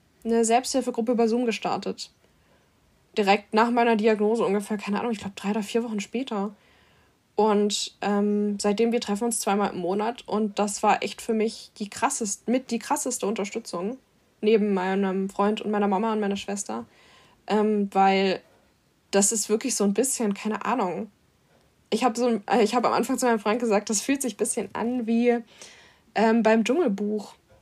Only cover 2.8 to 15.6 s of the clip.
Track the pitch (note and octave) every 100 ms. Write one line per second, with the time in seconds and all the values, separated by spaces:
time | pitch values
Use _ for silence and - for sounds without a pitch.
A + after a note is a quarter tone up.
2.8 | _ _ _ A3 G3 G3+ - A3 A#3+ A#3+
3.8 | A#3 G#3+ A3 G#3 G#3 A3+ G#3 G#3 G3+ G#3
4.8 | - G3+ A#3+ G#3 G3 - G3 G#3+ G3+ A#3
5.8 | A#3+ G#3 - A#3 C4+ G#3 G#3 G3+ _ _
6.8 | _ _ _ _ _ - G#3+ G#3 G#3 G#3
7.8 | - - G3+ G3+ G#3 G#3 G#3 G3+ G#3 G#3
8.8 | A#3 A#3+ - G3+ A#3+ - A3 G3+ G3+ -
9.8 | F3 G3+ G#3+ A#3+ - G#3+ G#3+ G3+ G#3 -
10.8 | G#3+ F#3 - - - A3 A3 - - -
11.8 | G3+ - C4 - G#3 - - B3+ C4 A3+
12.8 | - D4 C4 - G3 A3 G3+ A#3 - F3
13.8 | G3+ C4 _ _ _ _ G#3+ A3 G#3 F#3+
14.8 | F#3+ G3 G3 F#3+ G3 - G3+ A3